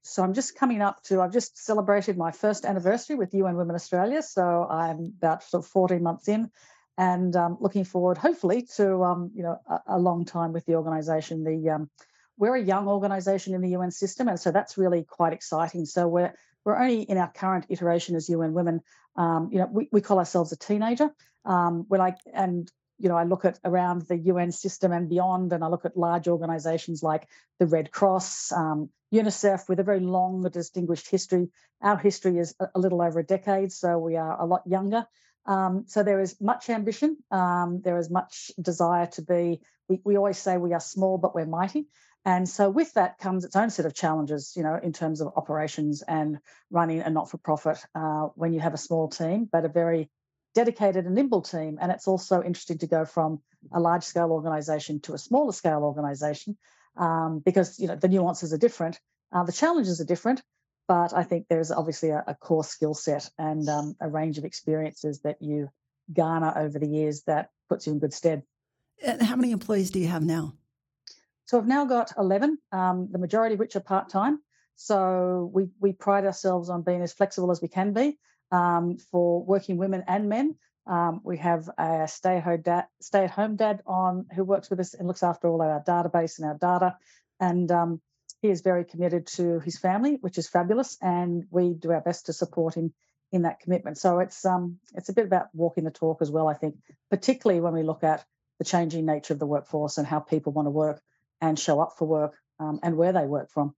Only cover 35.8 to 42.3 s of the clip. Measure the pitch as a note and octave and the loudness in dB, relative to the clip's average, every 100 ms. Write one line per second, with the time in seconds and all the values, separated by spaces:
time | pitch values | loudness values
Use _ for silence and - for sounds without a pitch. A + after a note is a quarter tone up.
35.8 | A#3 G#3+ G#3 G3 F#3+ - G3+ A#3+ - A3+ | -2 0 2 2 0 -2 -2 -2 -2 -2
36.8 | G#3 G#3+ D4+ D4+ _ F#3+ F3+ F3 F3 F3 | -2 0 0 -2 _ 0 2 2 0 -2
37.8 | F#3 F3 E3 F3+ - - - - F3 E3+ | 0 0 0 -2 -2 -12 -16 -6 -4 0
38.8 | E3+ F3 F3 - D#3 F3 F3 E3+ _ _ | 2 2 0 -6 -2 0 2 -2 _ _
39.8 | _ F#3+ G3+ G3+ G3+ F#3+ G3 F3+ F3 E3+ | _ -2 2 2 2 0 0 0 0 -2
40.8 | - G3 F#3+ F#3+ F#3 E3 D#3+ E3 F#3+ D4+ | -4 0 0 2 0 0 -4 -2 -2 -4
41.8 | D4 _ _ _ G3 | -8 _ _ _ 0